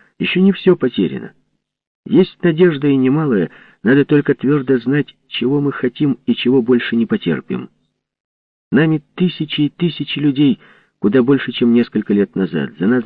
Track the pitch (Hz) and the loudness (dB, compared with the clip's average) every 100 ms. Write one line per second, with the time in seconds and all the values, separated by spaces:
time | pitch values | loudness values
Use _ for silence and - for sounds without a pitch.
0 | _ _ 175 180 196 185 185 175 131 - | _ _ -4 2 2 2 0 2 0 -2
1 | 82 67 55 _ _ _ _ _ _ _ | -4 -4 -14 _ _ _ _ _ _ _
2 | - 190 185 _ 180 156 180 147 143 135 | 0 2 2 _ -2 2 2 2 0 2
3 | 131 147 151 107 82 - - _ 104 139 | 2 2 0 0 -2 -8 -20 _ 2 2
4 | 139 147 147 - 123 147 131 127 117 143 | 4 2 2 -2 0 -2 0 -2 0 -2
5 | 135 _ _ - 120 143 143 - 127 - | -4 _ _ -4 -2 0 -2 -4 -6 -2
6 | 147 123 - 117 123 131 117 120 - 117 | -2 -2 -2 -2 2 2 2 0 0 -2
7 | 113 107 87 69 - 64 - _ _ _ | -2 -2 -2 -6 -6 -10 -10 _ _ _
8 | _ _ _ _ _ _ _ 131 160 156 | _ _ _ _ _ _ _ -2 0 -2
9 | _ - 180 - 151 143 147 - 175 - | _ -4 -4 -4 -8 -4 -4 -2 -6 -6
10 | 147 143 147 135 147 - _ _ _ _ | -10 -4 -2 2 0 0 _ _ _ _
11 | 104 127 120 135 - 123 120 117 117 107 | 0 0 2 0 -2 -2 2 2 0 -4
12 | - 101 98 - 90 82 69 - 92 123 | -2 -2 -2 -4 -4 -4 -8 -4 -2 -2